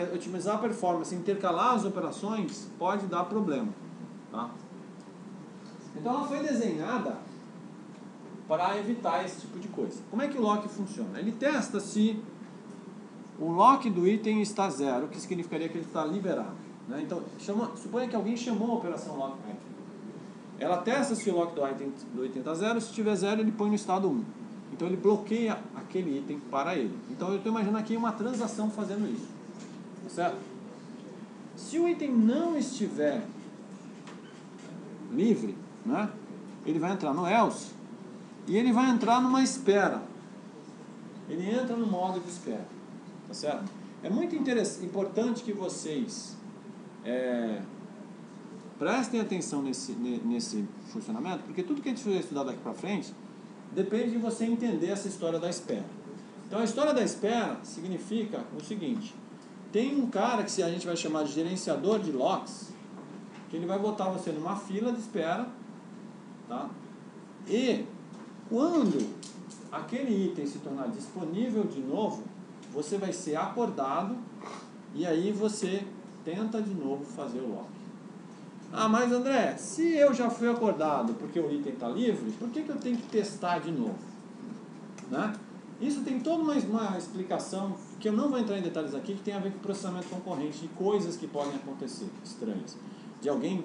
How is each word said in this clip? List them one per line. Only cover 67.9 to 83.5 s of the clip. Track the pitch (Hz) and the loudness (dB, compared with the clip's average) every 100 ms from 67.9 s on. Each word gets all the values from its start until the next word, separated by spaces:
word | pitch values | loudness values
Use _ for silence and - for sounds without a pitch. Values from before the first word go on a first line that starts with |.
| - - - - - - | -8 -14 -14 -14 -14 -2
quando | 226 311 339 214 139 107 - - - - - - | 4 6 6 6 6 2 -4 -12 -14 -14 -14 -8
aquele | 151 151 247 269 196 180 | -8 -4 -2 2 4 4
item | - 139 | 0 -2
se | - | -4
tornar | 147 135 123 | -6 -4 -4
disponível | 107 - 190 160 180 247 214 | -4 -6 -4 -2 0 2 2
de | 185 - | 2 0
novo, | 127 180 208 - - - - - - | -2 0 0 -2 -8 -12 -16 -16 -8
você | 135 147 196 | -6 -2 0
vai | 185 | 0
ser | - 160 156 | -2 -2 0
acordado | 196 240 220 151 135 156 202 247 - - - - - - - | 0 2 0 2 0 2 0 -2 -6 -12 -12 -12 -12 -16 -8
e | 143 175 | -2 2
aí | 160 196 | 4 2
você | 208 214 - 185 196 196 - - - | 2 2 2 0 0 -2 -8 -12 -8
tenta | 160 185 220 220 | -4 -2 0 0
de | 208 | 0
novo | 180 135 139 | -2 0 -2
fazer | 147 - 131 120 | -4 -6 -4 -4
o | 123 | -2
lock. | - - - - - - - - - - - - | -4 -8 -12 -14 -14 -14 -14 -14 -14 -16 -14 -8
"Ah, | - 220 | 2 6
mas | 220 247 | 6 6
André, | 247 262 262 185 - | 4 6 6 4 2
se | - - 330 311 | -4 2 4 8
eu | 285 | 8
já | 240 233 | 8 2
fui | - 233 | 2 2
acordado | 233 220 160 156 139 117 - | 4 4 4 4 4 2 0
porque | 147 170 | -2 0
o | 151 | 2
item | 143 143 120 | 0 -2 -2
tá | 120 | -2
livre, | 156 247 165 110 | 2 4 4 0
por | 107 233 | -4 -4
que | 311 | -2
que | 302 | -2
eu | 269 | -2
tenho | 247 233 | 0 0
que | - | 2
testar | 220 196 - 180 | 0 0 0 0